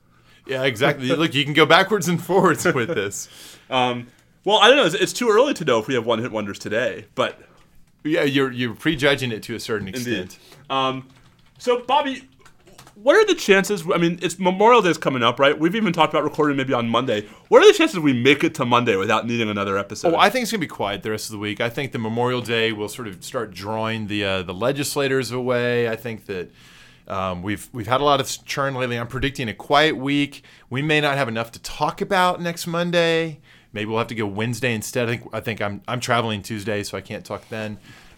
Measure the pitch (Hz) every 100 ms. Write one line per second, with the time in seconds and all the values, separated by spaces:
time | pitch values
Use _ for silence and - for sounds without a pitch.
0 | _ _ _ _ - 131 135 107 139 147
1 | 127 139 170 135 143 147 160 165 190 208
2 | 160 175 - 190 185 135 180 139 113 131
3 | 98 - - - - - - 127 123 120
4 | 120 _ _ _ 185 208 214 285 185 185
5 | 180 - 247 214 269 - 151 113 107 123
6 | 110 110 123 107 101 95 101 110 120 92
7 | - - 113 - - _ _ - - _
8 | 151 165 147 139 135 123 123 98 - 120
9 | 143 135 123 104 - 107 - 107 98 123
10 | 120 101 90 - - - - 135 131 131
11 | - - _ _ _ _ 247 240 - 285
12 | 277 254 - _ - _ - - - -
13 | 233 392 427 - - 196 190 202 160 170
14 | 170 170 180 175 185 185 220 240 185 156
15 | - 131 117 123 139 147 165 226 208 170
16 | 151 156 143 - 147 135 131 123 117 113
17 | 127 107 104 - - 247 403 415 320 185
18 | 151 120 131 143 165 - 120 120 120 120
19 | 107 110 113 117 107 104 101 98 101 107
20 | 170 160 196 247 220 220 139 - 101 101
21 | 110 107 - 107 104 101 117 156 135 123
22 | 107 117 123 127 120 113 113 107 101 -
23 | 110 90 - 127 107 87 101 110 110 110
24 | 104 104 98 95 90 92 123 143 139 147
25 | 139 135 113 127 123 123 120 120 117 113
26 | 120 107 - 95 85 - - - - -
27 | - 95 95 90 95 101 - 123 101 131
28 | 147 139 - - - 147 139 127 127 120
29 | 120 127 143 143 113 95 - 143 156 120
30 | 139 143 143 - - - - 127 151 151
31 | 147 139 123 113 117 - - - 151 -
32 | 196 190 180 165 175 170 170 165 175 170
33 | 165 165 165 151 - - _ 104 107 110
34 | 117 117 104 98 117 117 127 110 - 127
35 | 117 120 - 110 120 104 101 101 - 120
36 | 123 120 113 104 - 110 101 104 101 98
37 | 95 101 - 98 - 113 107 101 - -
38 | -